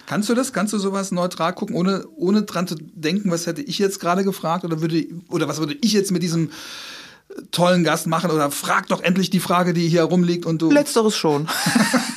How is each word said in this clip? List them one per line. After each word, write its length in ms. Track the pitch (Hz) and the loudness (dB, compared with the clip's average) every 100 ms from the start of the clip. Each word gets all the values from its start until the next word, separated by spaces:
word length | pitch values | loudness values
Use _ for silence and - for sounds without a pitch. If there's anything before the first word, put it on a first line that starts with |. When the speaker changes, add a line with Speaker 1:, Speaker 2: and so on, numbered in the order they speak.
| - | -6
Speaker 1:
Kannst 220 | 156 208 | -4 0
du 60 | |
das? 200 | 240 262 | 0 0
Kannst 180 | 180 214 | -2 -2
du 60 | 214 | -2
sowas 340 | 196 196 196 | -2 -2 -4
neutral 400 | 175 180 - 165 | -2 -2 -2 -2
gucken, 220 | 180 208 165 | -2 -4 0
ohne, 280 | 185 190 - - | 0 0 -4 -2
ohne 260 | 175 214 | 2 2
dran 240 | 208 175 180 | 2 -4 -4
zu 80 | |
denken, 560 | - - - 156 196 196 | -6 -12 -6 -2 0 0
was 160 | 165 170 | -2 -2
hätte 160 | 151 | -6
ich 160 | - - | -6 -2
jetzt 220 | 196 196 | -2 0
gerade 240 | 170 185 | 0 0
gefragt? 400 | 196 185 160 175 | 0 -2 -2 -2
Oder 160 | 175 156 | -2 -2
würde, 260 | 165 165 - 165 - | 0 -2 -2 -10 -6
oder 180 | 170 151 | -4 -2
was 120 | 143 | -2
würde 180 | 160 285 | -4 -2
ich 120 | 220 | 0
jetzt 180 | 208 196 | 2 2
mit 120 | 175 | 0
diesem 260 | 175 165 165 - - - - - - - - - - | 0 0 -2 -6 -16 -16 -16 -18 -20 -20 -20 -18 -6
tollen 320 | - 175 180 | 2 4 4
Gast 220 | 160 160 170 | 2 0 0
machen? 240 | 160 175 | 0 0
Oder 200 | 151 143 | 2 0
frag 360 | - - 196 - | -2 -2 -2 0
doch 160 | 180 | 0
endlich 280 | 165 185 180 | 2 2 2
die 100 | 180 | 0
Frage, 340 | - 180 175 | 2 2 2
die 140 | 170 165 | 2 2
hier 160 | 170 | 2
rumliegt 420 | 156 180 175 175 170 | 4 4 2 0 -2
und 160 | 160 | 0
du 80 | 160 | 4
Speaker 2:
Letzteres 460 | 147 - 226 214 214 | 4 4 2 2 2
schon. 320 | 160 147 156 | 2 2 0
<laughs> 60 | - - 233 214 247 - | -2 2 2 4 2 0